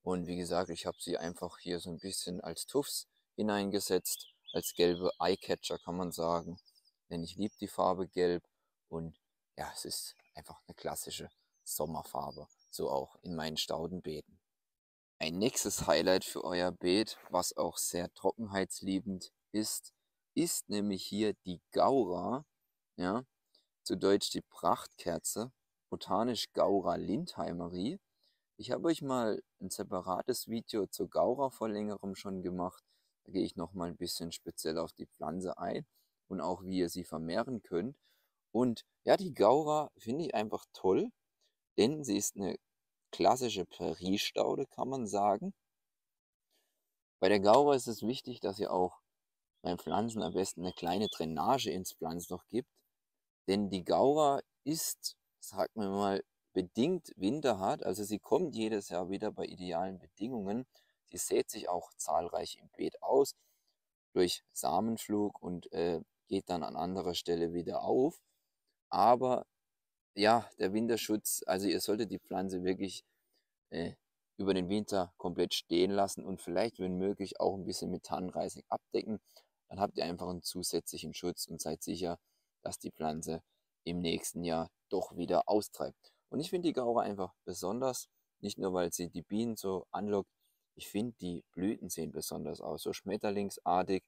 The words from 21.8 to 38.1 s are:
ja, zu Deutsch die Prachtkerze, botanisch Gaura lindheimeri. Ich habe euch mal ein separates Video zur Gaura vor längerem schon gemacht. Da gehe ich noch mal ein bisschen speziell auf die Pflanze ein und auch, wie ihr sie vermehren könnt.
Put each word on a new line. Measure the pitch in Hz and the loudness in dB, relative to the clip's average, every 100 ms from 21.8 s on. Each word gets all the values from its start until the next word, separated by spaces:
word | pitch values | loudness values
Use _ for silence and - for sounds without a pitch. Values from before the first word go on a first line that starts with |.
| 90 135 95 87 95 127 - _ _ _ _ - | 6 6 4 0 -2 -4 -6 _ _ _ _ -4
ja, | 90 110 135 _ _ _ _ _ | 0 0 -4 _ _ _ _ _
zu | - 95 | -4 2
Deutsch | 95 98 - | 6 4 4
die | - | -4
Prachtkerze, | - - 85 120 - - - 85 - 98 123 _ _ _ _ | -8 0 2 2 -2 -6 -4 -2 -4 -4 -6 _ _ _ _
botanisch | 90 - 95 120 110 - | -10 0 2 2 0 -4
Gaura | - 87 98 87 87 | 2 4 4 2 0
lindheimeri. | 85 113 175 - 82 87 87 90 104 190 _ _ _ _ _ - | 0 0 -2 -6 -4 -4 -6 -4 -4 -6 _ _ _ _ _ -16
Ich | 107 | -4
habe | - 170 | 0 2
euch | 160 | 0
mal | 139 127 113 95 - _ | 0 2 2 0 -6 _
ein | 92 | -8
separates | - 98 98 90 92 - 120 - | -6 -4 -4 0 0 0 -2 -2
Video | 113 - 110 95 | -6 -2 -2 -2
zur | - 92 | -2 -2
Gaura | - 92 131 135 | 4 4 4 -2
vor | - 113 | 0 -2
längerem | 104 104 101 98 | -2 -2 -4 -6
schon | 95 101 95 | -6 -6 -4
gemacht. | 87 90 90 - _ _ _ _ | -4 -2 -4 -6 _ _ _ _
Da | - | -6
gehe | 92 | -2
ich | 92 - | -2 -4
noch | 85 | -8
mal | 95 85 | -4 -6
ein | 78 | -4
bisschen | 87 - 85 | -6 -6 -8
speziell | - 85 - 80 80 | -8 -12 -6 -2 -2
auf | 82 | -4
die | - 80 | -8 -16
Pflanze | _ 73 87 90 - | _ -6 -4 -4 -4
ein | 87 - 156 _ _ _ _ | -4 -4 -8 _ _ _ _
und | 95 | -4
auch, | 80 90 | -4 -4
wie | 92 92 | -2 0
ihr | 87 | 0
sie | 92 | -2
vermehren | 85 82 82 95 120 117 | -8 -6 -2 -2 -2 -6
könnt. | - 87 113 147 _ | -2 -2 -2 -8 _